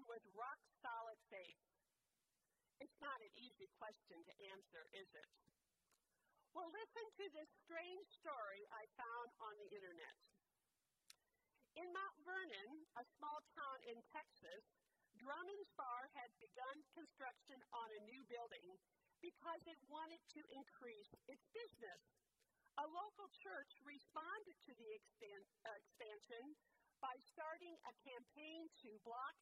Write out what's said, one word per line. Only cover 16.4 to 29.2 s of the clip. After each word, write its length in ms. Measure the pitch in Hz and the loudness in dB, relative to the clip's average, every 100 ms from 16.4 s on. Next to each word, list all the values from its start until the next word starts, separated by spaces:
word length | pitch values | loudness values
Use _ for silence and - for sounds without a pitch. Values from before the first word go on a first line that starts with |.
| - - 254 277 - | -8 0 0 0 -4
construction 640 | 330 311 - 262 - - 262 - | -8 -6 0 -2 -2 -10 -10 -2
on 160 | 240 226 | 2 2
a 140 | 214 208 | 0 -4
new 160 | 262 254 | -6 -2
building 480 | 240 233 - 349 190 _ _ _ - | 0 0 -2 -8 -12 _ _ _ -4
because 440 | 349 - 339 339 339 | -4 0 2 2 2
it 160 | 294 269 | -6 -4
wanted 320 | 302 320 330 - - | -2 0 -2 -8 -8
to 80 | - | -6
increase 560 | 269 - - 247 - 208 - - | -6 -6 -4 -4 -4 -8 -10 -8
its 160 | 277 - | -8 -2
business. 520 | 440 466 - 208 170 - - _ _ - _ - - | 0 0 -2 -6 -6 -12 -20 _ _ -20 _ -2 4
A 80 | 302 | 4
local 400 | 339 415 - 302 | 4 2 0 -8
church 440 | - 392 302 277 - | -4 -2 0 -2 -6
responded 720 | 277 285 - 311 320 427 392 - - | -8 -8 -2 0 2 2 0 -10 -10
to 40 | 240 | -6
the 120 | 226 | -2
expan-, 560 | 214 - - 208 202 196 _ 220 | -4 -4 -10 -8 -8 -10 _ -2
uh, 80 | |
expansion 800 | 208 - - 226 208 - 233 277 302 _ - - - | -2 -4 -6 -4 -4 -2 -2 -2 -6 _ -20 -14 2
by 160 | 262 262 - | 4 4 -2
starting 400 | - 320 330 349 330 - | 2 2 2 -2 -4 -4
a 40 | 233 285 | -4 -4
campaign 640 | 240 254 294 311 320 320 - 240 | -4 -6 -6 -2 -2 -2 -6 -10
to 140 | 214 | -6
block 340 | 233 233 | 0 2